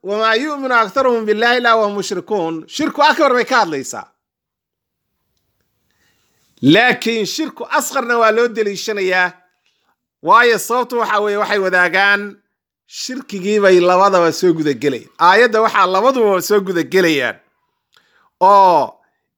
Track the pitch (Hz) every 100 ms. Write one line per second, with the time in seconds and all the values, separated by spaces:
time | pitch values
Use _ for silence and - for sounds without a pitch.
0 | 190 208 220 226 302 285 262 240 208 277
1 | 262 233 214 214 233 247 240 226 208 202
2 | 185 180 - 208 165 160 - - 320 294
3 | 302 285 277 247 240 262 180 143 123 110
4 | - _ _ _ _ _ _ _ _ _
5 | _ _ _ _ _ _ _ _ _ _
6 | _ _ _ _ _ _ 131 185 247 -
7 | 220 226 196 - 302 - - 294 247 269
8 | 240 233 220 220 240 220 208 190 - 202
9 | 185 185 180 - _ _ _ _ _ _
10 | _ _ 156 220 240 214 - 247 240 240
11 | 208 214 208 202 202 202 185 180 175 185
12 | 202 202 202 - _ _ _ _ _ -
13 | - 262 - 202 190 208 196 180 180 185
14 | 196 185 165 - 185 160 147 120 143 120
15 | - - 170 226 240 220 220 214 185 190
16 | 247 262 208 185 - 208 190 170 131 185
17 | 170 147 120 - _ _ _ _ _ _
18 | _ _ _ - 185 202 185 160 117 -
19 | _ _ _